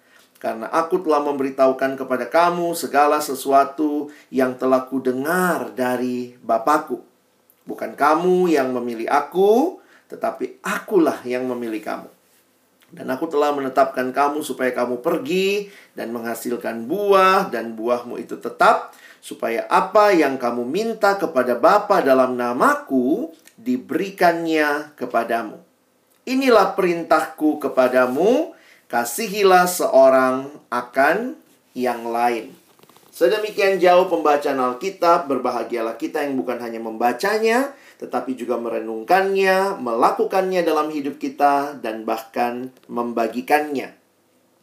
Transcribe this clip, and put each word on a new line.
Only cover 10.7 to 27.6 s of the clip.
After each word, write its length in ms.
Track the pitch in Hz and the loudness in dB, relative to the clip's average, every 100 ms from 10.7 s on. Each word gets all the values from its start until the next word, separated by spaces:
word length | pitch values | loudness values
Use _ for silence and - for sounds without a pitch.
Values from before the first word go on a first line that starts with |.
| 202 - 208 151 117 123 | -8 0 2 2 0 -4
yang 240 | 127 127 | -6 -4
memilih 320 | 120 117 110 | -6 -6 -8
kamu. 260 | - 107 - _ _ _ _ _ _ _ _ | -8 -10 -12 _ _ _ _ _ _ _ _
Dan 240 | - 123 | -14 -8
aku 160 | 131 160 | -6 -4
telah 240 | 147 147 | 0 0
menetapkan 640 | 139 135 139 135 131 127 | 0 -2 0 0 0 -4
kamu 320 | 127 143 151 147 | 0 0 -2 -6
supaya 240 | 123 127 | -4 -2
kamu 320 | 120 123 123 | -2 -4 -4
pergi 640 | 160 165 135 185 196 202 196 - - - | -2 -4 -2 -2 0 -2 -6 -14 -20 -14
dan 160 | 113 | -10
menghasilkan 720 | 117 117 120 127 120 120 117 117 | -8 -8 -8 -6 -6 -6 -8 -6
buah, 640 | 190 202 196 190 190 190 | -2 4 6 6 4 0
dan 240 | 120 113 | -4 -6
buahmu 400 | 110 113 120 120 113 | -6 -2 -2 -2 -12
itu 160 | 113 104 | -10 -10
tetap, 560 | 117 - 190 247 - - - - | -10 2 2 2 -2 -18 -20 -20
supaya 480 | - 104 120 113 - | -18 -8 -4 -4 0
apa 480 | 175 - 214 208 | 0 2 4 6
yang 240 | 180 143 131 | 6 2 0
kamu 240 | 120 120 | -4 -4
minta 560 | 120 170 226 220 202 196 | -4 -4 -4 0 0 0
kepada 400 | 165 131 123 117 | 0 0 0 2
Bapa 400 | 151 202 - 190 | 4 4 4 2
dalam 400 | 139 131 127 123 | 4 4 4 0
namaku 960 | 120 123 240 294 - 131 123 196 320 - _ _ | -4 2 2 2 0 0 2 0 -4 -12 _ _
diberikannya 1400 | 117 127 - 160 190 - 175 165 165 160 151 147 147 | -4 -4 -4 -4 -4 0 2 2 0 0 2 0 -6
kepadamu. 640 | - 127 - 117 117 107 - - _ _ _ _ _ - | -12 -4 -2 0 -2 -4 -12 -20 _ _ _ _ _ -4
Inilah 480 | 254 269 220 190 - | 0 4 4 4 2
perintahku 800 | 185 170 160 160 - - 151 | 0 -2 0 0 0 -2 -2
kepadamu, 960 | 139 | 0